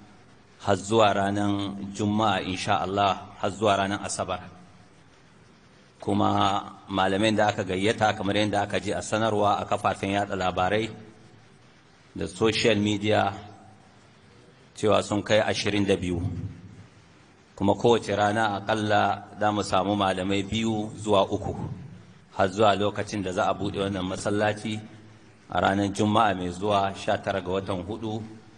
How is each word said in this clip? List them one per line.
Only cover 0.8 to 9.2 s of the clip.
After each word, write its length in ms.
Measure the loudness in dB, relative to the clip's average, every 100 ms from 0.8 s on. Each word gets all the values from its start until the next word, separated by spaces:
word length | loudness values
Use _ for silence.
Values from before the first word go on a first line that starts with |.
| 2 4 4
ranan 800 | 4 0 0 0 -2 -4 -8 -10
Juma'a, 460 | -2 0 2 2 0
insha 400 | -2 -4 -2 0
Allah, 560 | 0 2 2 2 -6 -6
har 100 | -6
zuwa 260 | 0 2 4
ranan 240 | 2 -2
Asabar. 560 | -6 -6 -6 -6 -10 -20 -20 -20 -20 -20 -20 -20 -20 -20 -20 -20 -20 -20 -20 _
Kuma 640 | -2 0 2 2 2 0 -6 -14 -4
malamai 480 | 0 2 2 2 4
da 120 | 2
aka 140 | 0
gayyata, 520 | -2 0 0 2 2 2
kamar 180 | 0 0
yadda 260 | 0 0
aka 180 | -2 -2
ji 120 | -4
a 100 | -6
sanarwa 580 | -2 0